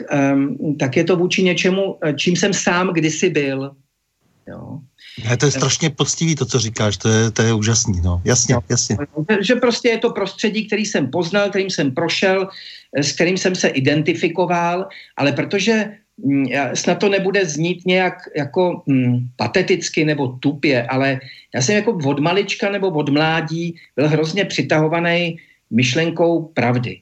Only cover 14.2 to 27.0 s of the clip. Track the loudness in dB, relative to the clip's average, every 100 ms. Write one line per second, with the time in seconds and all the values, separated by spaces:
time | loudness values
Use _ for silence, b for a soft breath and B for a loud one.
14.2 | -2 0 0 0 0 -2 -6 B B -2
15.2 | -2 0 -2 0 2 0 -2 -8 _ -4
16.2 | 0 2 0 -2 -2 -2 0 2 2 2
17.2 | 2 0 0 0 -2 -2 0 2 2 -2
18.2 | -8 -6 -2 0 0 0 0 2 4 0
19.2 | -2 -4 -2 0 2 0 0 0 0 0
20.2 | -2 -2 -2 0 0 0 0 0 0 -2
21.2 | B B B -2 0 2 0 0 -2 0
22.2 | 2 0 -2 -2 -2 0 0 0 2 2
23.2 | 2 0 -2 -4 -6 -8 B -2 2 2
24.2 | 0 -2 -2 -2 0 2 2 0 0 0
25.2 | -2 -6 B B _ 0 2 0 0 2
26.2 | 2 2 -2 -2 0 0 -2 -8